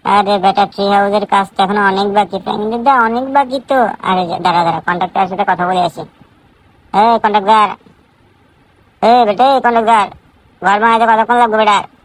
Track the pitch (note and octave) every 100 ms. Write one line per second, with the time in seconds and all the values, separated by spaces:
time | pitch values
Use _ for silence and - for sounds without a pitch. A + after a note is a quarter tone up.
0 | - G3+ G3 G3+ F#3+ F#3+ G3 - G3+ G3+
1 | G3+ G3+ G3+ G3+ F#3+ - F#3+ G#3 G3 F#3+
2 | G3+ G#3 G3+ F#3+ G3 F#3+ G#3+ A#3 A#3+ C4
3 | A3+ A#3 C4+ C#4 C4 C4+ - C4 A3 -
4 | F#3 F#3 F3 F3 F3+ F3 E3 E3 F3 F3
5 | F3+ F#3+ F#3+ F#3+ G3 F3 F3+ F3+ F3 E3
6 | D3+ _ _ _ _ _ _ _ _ F#3+
7 | A3+ A3+ A3 G#3 G3 A3 G3+ - _ _
8 | _ _ _ _ _ _ _ _ _ -
9 | A3 B3 A3 G3 C4 C4 A#3+ A#3 A3 A3
10 | B3 - _ _ _ - F3+ G#3 A3+ A3+
11 | A3+ A3 A3 A#3+ A#3+ G#3+ G#3+ G#3 - _